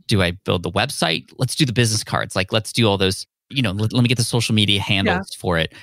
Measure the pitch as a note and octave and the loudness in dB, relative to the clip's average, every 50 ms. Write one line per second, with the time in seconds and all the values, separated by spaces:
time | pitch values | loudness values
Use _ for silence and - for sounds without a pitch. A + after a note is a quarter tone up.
0 | _ - A2 G2 F#2 E2+ F2 F#2 - - G2+ F#2 E2+ F2+ F2 G2 A2+ C#3+ - - | _ 0 2 2 2 2 0 -4 -2 -2 -2 -2 -2 -2 -2 -2 -2 -2 -2 -2
1 | - E3 - - - - - - C3 B2 - - D3+ B2 G#2 A#2+ A#2+ A2 A2 G#2 | -2 -2 -2 -2 -6 -10 -6 -4 -4 -4 0 0 0 0 2 2 2 2 0 -2
2 | - - - - G#1+ - - G2 F#2+ - - A2 A2 - - - A#2 G#2+ G2 F#2+ | -4 -4 -4 -4 -4 -4 -4 -4 -2 -2 -2 -4 -4 -2 0 2 4 4 4 4
3 | F#2+ F#2+ F#2 - - - _ _ _ - - C3+ B2+ G#2 F#2 G2+ A2 G#2+ - B2 | 2 0 0 -2 -6 -14 _ _ _ -10 -4 -4 -2 -2 -2 -2 -2 0 2 2
4 | A#2+ A#2+ B2 A#2 A#2+ - - A#2+ A2 - A2+ G#2+ G#2 G2 G2+ G2 - - G#2 G2 | 2 2 2 0 0 0 0 0 0 2 2 2 2 2 2 0 0 0 0 0
5 | G2+ A2 F3+ F3+ G3 - - - - D3+ F2 E2 D#2+ - - - | 2 0 0 -2 -4 -8 -12 -6 -4 0 0 0 0 -2 -4 -10